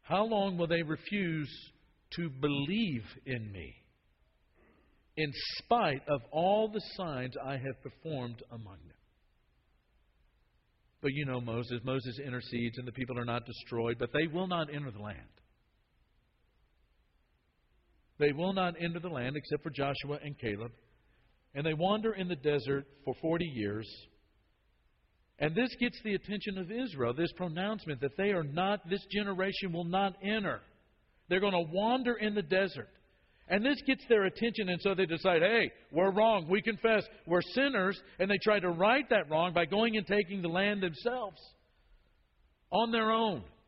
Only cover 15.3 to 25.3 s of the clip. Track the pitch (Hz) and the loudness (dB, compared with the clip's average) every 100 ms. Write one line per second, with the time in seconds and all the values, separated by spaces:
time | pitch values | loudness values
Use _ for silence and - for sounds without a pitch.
15.3 | _ _ _ _ _ _ _ _ _ _ | _ _ _ _ _ _ _ _ _ _
16.3 | _ _ _ _ _ _ _ _ _ _ | _ _ _ _ _ _ _ _ _ _
17.3 | _ _ _ _ _ _ _ _ - 147 | _ _ _ _ _ _ _ _ 0 2
18.3 | 143 180 190 180 165 170 170 175 143 123 | 2 0 0 0 -2 -4 -4 -4 -4 -2
19.3 | 147 - 151 165 135 139 135 139 147 147 | -4 -4 -4 -4 -4 -2 -2 -6 -8 -8
20.3 | 143 117 101 117 - _ _ _ _ _ | -6 -6 -6 -8 -14 _ _ _ _ _
21.3 | _ _ 139 160 156 180 214 220 196 180 | _ _ -4 -2 0 0 2 0 -2 -4
22.3 | 160 143 147 135 139 139 - - 123 165 | 0 2 0 0 -2 -2 -10 -6 -4 0
23.3 | 170 170 127 101 104 110 - - _ _ | 0 -2 -2 -2 -2 -8 -14 -20 _ _
24.3 | _ _ _ _ _ _ _ _ _ _ | _ _ _ _ _ _ _ _ _ _